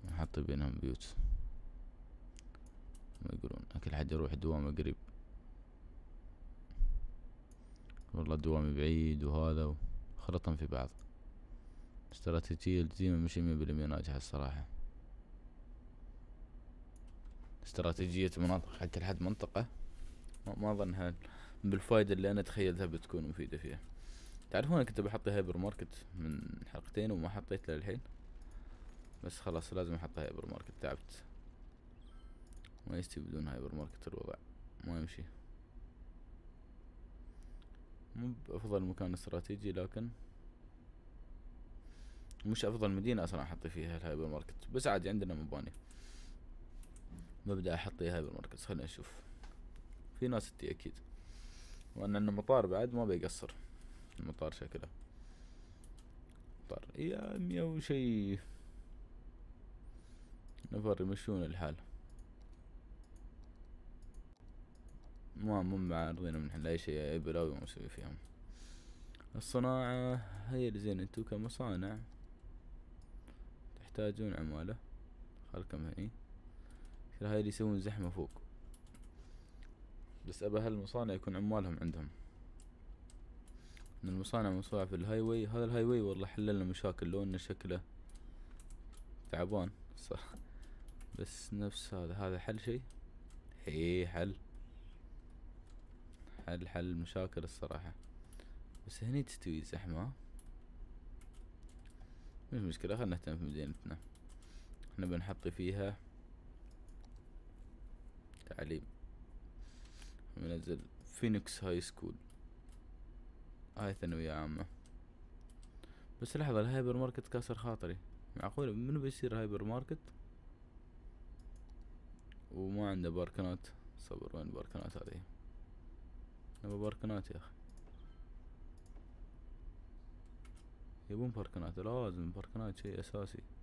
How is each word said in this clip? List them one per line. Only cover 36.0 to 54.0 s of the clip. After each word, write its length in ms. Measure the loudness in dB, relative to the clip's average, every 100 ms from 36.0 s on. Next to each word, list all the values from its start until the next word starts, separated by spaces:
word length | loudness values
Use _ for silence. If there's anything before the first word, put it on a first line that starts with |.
| -12 -12 -12 -12 -12 -14 -14 -14 -14 -12 -12 -12 -12 -12 -10 -10 -12 -12 -12 -14 -8 -2
مو 180 | -2 -2 -2
بأفضل 360 | -2 4 4
مكان 300 | 4 2 2
استراتيجي، 580 | 0 0 -2 0 -2 0
لكن 380 | 0 0 0 -2 -4 -10 -12 -14 -14 -16 -16 -16 -16 -14 -12 -12 -10 -10 -12 -12 -12 -12 -10 -10 -10 -10 -2 2
مش 200 | 6 6
أفضل 260 | 6 6
مدينة 320 | 6 6 4
أصلًا 180 | 4 2
أحط 260 | 0 -2 -4
فيها 300 | -2 -2 0
الهايبر 300 | 0 0 2
ماركت. 400 | 0 -4 -8 -2
بس 140 | 2 6
عادي 220 | 6 4
عندنا 240 | 2 2
مباني. 380 | 0 -2 -2 -4 -8 -12 -12 -10 -10 -10 -10 -10 -10 -10 -10 -12 -12 -10 -10 -10 -6 0
ببدأ 300 | 2 4 2
أحط 260 | 0 2
هايبر 320 | 4 4 2
ماركت. 260 | -2 -6 -8
خلنا 240 | -2 0
نشوف. 300 | -2 -6 -10 -10 -10 -10 -10 -10 -12 -10 -10 -10 -10 0
في 80 | 2
ناس 260 | 2 0 -4
تي 120 | -2
أكيد. 220 | -2 -4 -8 -10 -12 -10 -10 -10 -12 -10 -10 -10 -2
وأن 200 | 2 6
عندنا 160 | 6
مطار 340 | 6 10 10 10
بعد 280 | 6 4
ما 120 | 4 6
بيقصر. 500 | 6 4 -2 -6 -8 -10 -12 -12 -12